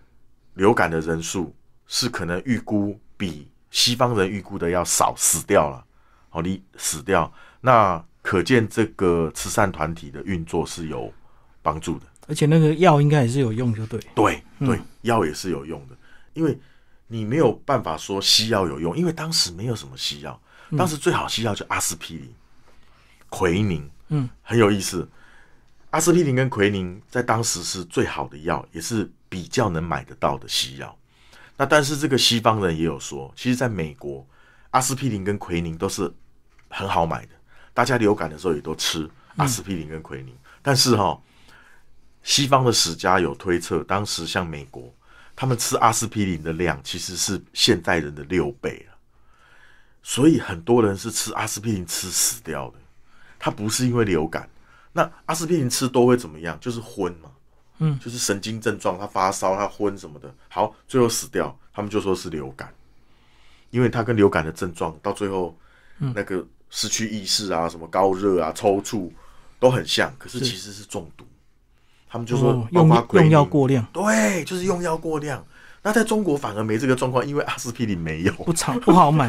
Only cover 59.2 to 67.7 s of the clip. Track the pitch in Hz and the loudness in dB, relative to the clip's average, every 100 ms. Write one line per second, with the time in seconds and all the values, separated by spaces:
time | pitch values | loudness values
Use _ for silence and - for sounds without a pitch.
59.2 | 95 98 98 95 98 - 101 98 90 73 | 0 0 -2 0 -4 -2 -4 -4 -12 -18
60.2 | 67 - - 180 196 - - 131 117 - | -20 -20 -10 -4 -4 -4 -4 2 2 0
61.2 | - 92 76 - - 104 104 104 95 90 | -4 -4 -4 -8 -14 -10 -4 -2 -2 -2
62.2 | 92 78 67 67 - - - - - _ | -4 -10 -10 -14 -16 -20 -20 -20 -20 _
63.2 | _ - - - _ 120 120 120 110 113 | _ -20 -20 -20 _ 0 2 2 0 6
64.2 | 101 87 78 - 92 82 85 78 101 - | 6 4 -2 -6 -8 -4 -6 -4 -6 -4
65.2 | 101 95 85 82 - _ - - 139 110 | -4 -2 -4 -8 -20 _ -20 -8 -6 -4
66.2 | 101 92 - - _ - 107 - 110 107 | -4 -6 -8 -16 _ -8 -4 -4 -4 -6
67.2 | 92 - 101 85 85 | -4 -2 -2 -2 -2